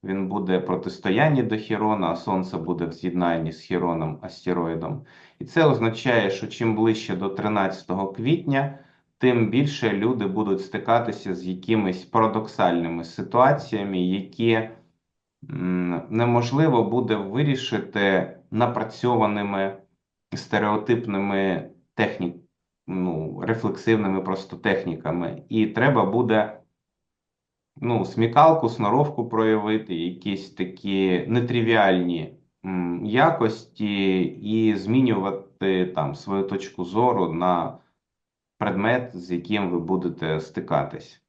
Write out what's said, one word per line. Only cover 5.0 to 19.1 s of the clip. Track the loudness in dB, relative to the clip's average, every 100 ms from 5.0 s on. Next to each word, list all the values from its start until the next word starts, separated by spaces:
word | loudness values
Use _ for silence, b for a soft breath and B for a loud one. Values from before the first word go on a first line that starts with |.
| B B B B
І |
це | -4 4
означає, | 4 4 0 0 2 2 2
що | -2 -8
чим | -2 0 2
ближче | 2 2 -2 -4
до | -4
тринадцятого | -4 -2 0 0 -4 -6 -4 -4
квітня, | -4 0 0 2 0 -2 B B B _ _
тим | 4 4 2
більше | 2 0 0 0
люди | 2 0 0 -2
будуть | -2 0 0
стикатися | -2 -6 2 2 2 -6 -6
з | -6 -6
якимись | -8 0 2 2 -2
парадоксальними | -2 2 2 0 -6 0 2 2 -2 -6
ситуаціями, | -8 -10 -2 4 4 4 -2 -6 -2 -2
які, | 0 -2 -4 0 2 2 0 -12 _ _ _ _ _ _ -12
м, | -6 -2 0 0 -4 -4
неможливо | 0 2 2 2 2 4 4
буде | 2 0 0 -2
вирішити | -2 0 0 0 -2 -4 -4 0 2 2 0 -10 _
напрацьованими | 0 0 0 -6 -2 0